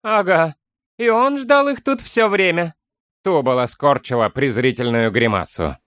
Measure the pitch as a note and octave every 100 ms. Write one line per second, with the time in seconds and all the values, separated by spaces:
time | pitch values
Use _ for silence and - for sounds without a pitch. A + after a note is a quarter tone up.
0 | A3 G#3+ F#3+ E3+ E3 - _ _ _ -
1 | A#3 A3+ C4 C#4 B3 C#4+ C#4+ C#4 - C4
2 | - A#3 A3 G3 F#3 E3+ E3+ - _ _
3 | _ _ F#3+ E3 B2+ B2+ A#2+ - C#3+ C3+
4 | - B2 G#2+ - C#3 A2 B2+ A#2+ A#2+ A#2
5 | A2+ G#2+ A#2 G2+ D#2+ - D#2 -